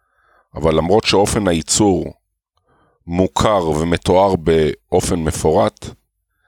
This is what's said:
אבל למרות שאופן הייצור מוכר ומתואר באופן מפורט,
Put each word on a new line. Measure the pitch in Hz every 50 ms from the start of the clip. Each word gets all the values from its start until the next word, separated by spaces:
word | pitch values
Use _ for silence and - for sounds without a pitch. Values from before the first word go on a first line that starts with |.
| _ _ _ _ _ _ _ _ _ _ -
אבל | 73 73 80 78
למרות | 78 78 85 98 110 -
שאופן | - - 95 104 104 - 120 101
הייצור | 92 85 82 78 - - - 110 101 92 82 - - - _ _ _ _ _ _ _ _ _ _ _ _ _ _ _ _ _ _
מוכר | - 87 90 95 - - - - 113 107 98 85 80
ומתואר | 76 76 80 85 85 82 - - 90 92 98 101 92
באופן | 85 78 85 82 80 78 76 - - _ _ - 90 - - 95 87
מפורט, | 80 78 - - - 82 78 101 107 107 - _ - - - _ _ _ _ _ _ _ _ _ _